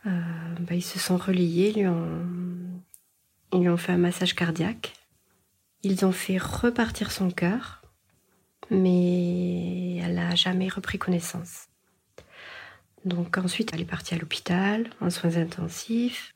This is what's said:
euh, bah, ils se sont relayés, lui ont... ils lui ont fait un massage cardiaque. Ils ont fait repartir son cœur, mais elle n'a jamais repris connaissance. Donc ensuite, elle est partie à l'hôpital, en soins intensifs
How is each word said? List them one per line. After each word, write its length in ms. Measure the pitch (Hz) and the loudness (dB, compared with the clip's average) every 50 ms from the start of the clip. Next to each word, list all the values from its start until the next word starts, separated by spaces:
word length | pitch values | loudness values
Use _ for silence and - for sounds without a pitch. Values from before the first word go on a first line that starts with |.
| - | -2
euh, 40 | 208 180 175 170 170 165 165 165 165 170 170 | 0 -2 0 -2 -4 -6 -6 -8 -8 -6 -6
bah, 160 | 175 170 175 | -4 -2 -2
ils 80 | 175 175 | -2 -2
se 160 | - - 185 | -4 -4 -4
sont 160 | - - 180 | 0 2 2
relayés, 560 | 175 - - 185 180 175 165 165 170 190 214 | 2 4 2 4 4 4 4 4 4 4 4
lui 160 | 214 220 202 | 4 4 2
ont... 400 | 185 170 170 165 165 160 165 175 175 175 175 180 180 180 175 180 180 180 180 - _ - _ _ _ _ _ _ _ _ _ _ _ - | 4 2 2 0 -2 -4 -4 -4 -4 -4 -4 -6 -6 -6 -8 -8 -10 -12 -12 -14 _ -20 _ _ _ _ _ _ _ _ _ _ _ 2
ils 80 | 180 | 4
lui 80 | 175 175 | 4 4
ont 80 | 170 | 4
fait 160 | 175 170 - 180 | 2 2 2 4
un 40 | |
massage 380 | 175 175 175 180 - 180 175 - | 4 4 4 2 0 -2 -2 0
cardiaque. 600 | - 175 170 160 170 165 202 233 - - - - - _ _ _ _ _ _ _ _ _ _ _ _ _ _ _ _ | 0 0 -2 0 0 -2 -2 -2 -6 -10 -14 -14 -18 _ _ _ _ _ _ _ _ _ _ _ _ _ _ _ _
Ils 220 | - 196 190 185 196 | 0 0 2 4 4
ont 80 | 190 | 4
fait 280 | 185 - - - 190 185 | 2 2 -2 -2 -2 -2
repartir 680 | - - - - - 240 233 240 233 233 - - 208 - | 0 -2 -2 2 2 2 4 2 0 0 0 -4 -4 -4
son 220 | - - 190 180 | -2 0 0 0
cœur, 520 | 180 - 175 175 202 254 - - - - - - _ _ _ _ _ _ _ _ _ _ _ _ _ _ - - | 2 2 2 2 2 0 -4 -8 -16 -18 -20 -20 _ _ _ _ _ _ _ _ _ _ _ _ _ _ -4 0
mais 1300 | 202 190 185 180 180 180 180 180 180 180 175 175 175 180 180 180 180 175 175 175 180 180 180 180 175 175 | 2 4 6 6 6 6 6 4 4 2 2 2 0 0 0 0 -2 -2 -2 -4 -4 -4 -4 -4 -4 -2
elle 160 | 175 170 175 | -2 -2 0
n'a 200 | 175 175 175 175 | 0 0 0 2
jamais 320 | 170 - 185 185 185 185 | 2 2 2 2 0 0
repris 320 | 185 - 196 - - - 185 | -2 -4 -6 -6 -6 -6 -4
connaissance. 680 | - - 180 175 170 - - 175 170 - - - - _ _ _ _ _ _ _ _ _ _ - - _ - - - - - - - - - - _ _ _ _ - | 0 0 0 0 0 -4 -8 -8 -10 -10 -14 -18 -20 _ _ _ _ _ _ _ _ _ _ -20 -20 _ -20 -20 -20 -18 -18 -18 -18 -20 -20 -20 _ _ _ _ -4
Donc 320 | 185 175 175 175 - - | -4 -2 -2 -2 -2 -2
ensuite, 340 | 185 180 180 - - 220 - - | -2 0 -2 -2 -2 -4 -2 -2
elle 80 | 160 | -6
est 40 | 170 | -6
partie 280 | - 180 160 - - 170 | -6 -6 -8 -6 -6 -6
à 40 | |
l'hôpital, 720 | 165 160 156 - - - - 180 180 190 202 208 220 226 226 - - | -6 -4 -6 -8 -8 -2 0 0 2 2 2 2 0 -2 -4 -6 -4
en 80 | - 175 | -2 -2
soins 260 | 175 - - 170 165 | -2 0 0 0 2
intensifs 1000 | 170 165 165 - - 170 165 - - - - 226 233 240 247 - - - - _ | 2 0 -2 -4 -6 -6 -6 -6 -10 -6 -2 0 0 0 0 -2 -6 -14 -14 _